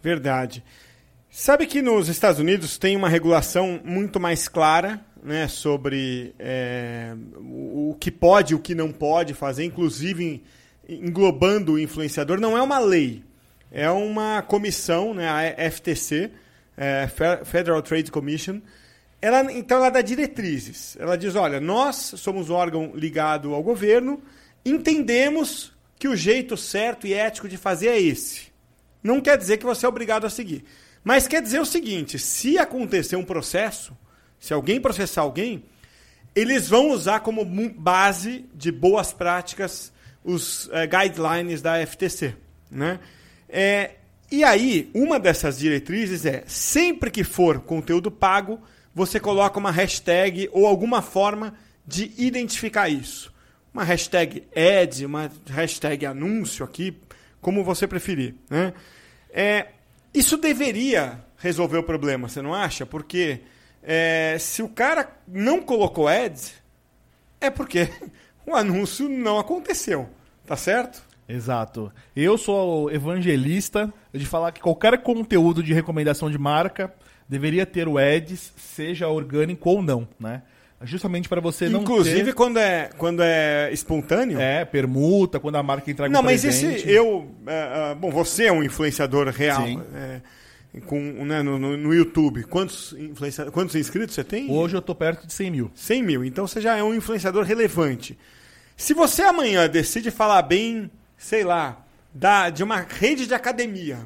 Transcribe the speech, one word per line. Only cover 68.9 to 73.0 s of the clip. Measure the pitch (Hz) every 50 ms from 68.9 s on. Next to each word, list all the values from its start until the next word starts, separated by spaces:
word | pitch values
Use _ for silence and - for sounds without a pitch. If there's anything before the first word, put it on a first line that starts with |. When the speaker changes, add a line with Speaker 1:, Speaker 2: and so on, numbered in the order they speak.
| - - 269 285
Speaker 1:
não | 269 262 240 214 208 208
aconteceu, | 208 - 339 359 - - 370 - - - 185 143 127 - - _ _ _ _ _ _
tá | - 156
certo? | 135 - - 196 240 240 247 - - - _ _ _ _ -
Speaker 2:
Exato. | - 123 113 123 127 117 113 110 - 117 110 101 - - - _ _
Eu | 135 147 180 214 233
sou | - - 202 202 190 180 170 156 151 147
evangelista | 147 151